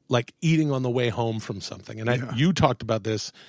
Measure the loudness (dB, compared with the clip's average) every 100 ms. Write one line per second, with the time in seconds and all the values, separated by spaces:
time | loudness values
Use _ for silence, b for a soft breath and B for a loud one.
0 | -2 -2 -2 -2 2 4 4 0 0 0
1 | 0 0 -2 -2 -6 -8 -10 -12 -12 -6
2 | 0 0 -2 0 2 4 2 2 -2 -2
3 | -2 -4 -6 B